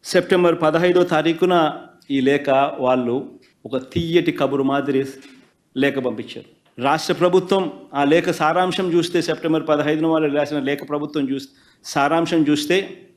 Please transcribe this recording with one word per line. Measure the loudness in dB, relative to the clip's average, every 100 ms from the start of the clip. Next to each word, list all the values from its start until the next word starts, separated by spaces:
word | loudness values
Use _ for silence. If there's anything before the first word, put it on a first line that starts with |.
సెప్టెంబర్ | 2 0 2 4 4 4
పదహైదో | 2 2 4 4
తారీఖున | 4 2 0 0 2 4 2 -2 -16 _ _
ఈ | 0
లేఖ | 2 2 2 2 0 0
వాళ్ళు | 0 0 0 -4 -6 -18 _ _ -8
ఒక | -8
తీయటి | -6 -6 0 0 0
కబురు | -2 -2 0
మాదిరి | 0 -2 0 -2 -2 -10 -20 -20 _ _ _ -2
లేఖ | -2 0
పంపించారు. | -4 -6 -12 -14 -18 _ _ -4
రాష్ట్ర | -2 0 -2
ప్రభుత్వం | 0 2 2 2 -2 -2 -8 -10
ఆ | -2
లేఖ | 2 2 2
సారాంశం | 0 0 2 0 -2 0
చూస్తే, | 0 0 -2
సెప్టెంబర్ | -2 -4 0 -2 0
పదహైదున | 0 0 0 0
వాళ్ళు | 0 0 0
రాసిన | -2 -2
లేఖ | -4 -4 -4
ప్రభుత్వం | -6 -4 -4 -4
చూస్-, | -4 -8 _ _ _ -6
సారాంశం | 0 2 2 0 0 2
చూస్తే | 0 0 -2 -2 -14 -20